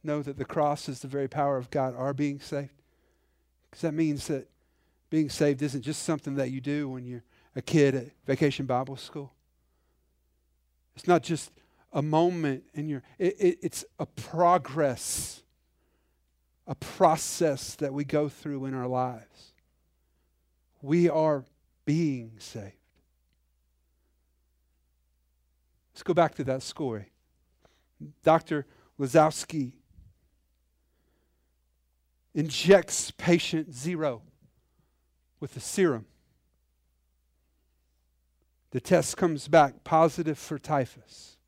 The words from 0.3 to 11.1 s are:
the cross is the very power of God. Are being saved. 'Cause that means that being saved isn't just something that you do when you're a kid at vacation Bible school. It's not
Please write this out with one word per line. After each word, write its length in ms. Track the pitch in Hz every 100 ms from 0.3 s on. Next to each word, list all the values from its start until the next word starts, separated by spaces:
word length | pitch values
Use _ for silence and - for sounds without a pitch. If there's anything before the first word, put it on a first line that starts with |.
| 139
the 80 | 135
cross 440 | 170 147 147 -
is 120 | 127
the 60 | 135
very 200 | 139 135
power 300 | 151 143 135
of 120 | 120
God. 240 | 147 131
Are 220 | 123 131 135
being 240 | 147 139
saved. 420 | - 143 139 _ _ _ _ _ _ _ _ _ _
'Cause 120 | -
that 120 | 165
means 320 | 151 160 143 -
that 240 | 139 - _ _ _ _ _ _
being 180 | 160 147
saved 320 | - 147 135
isn't 220 | 147 135
just 180 | 123 151
something 320 | - 151 139
that 160 | 139 131
you 120 | 131
do 280 | 131 147 143
when 160 | 127 123
you're 180 | 123 _ _ _ 131
a 60 |
kid 320 | - 165 139
at 320 | 131 117 _ -
vacation 400 | 135 147 135 131
Bible 320 | 127 131 135
school. 380 | - 151 139 _ _ _ _ _ _ _ _ _ _ _ _ _ _ _ _ -
It's 120 |
not 140 | -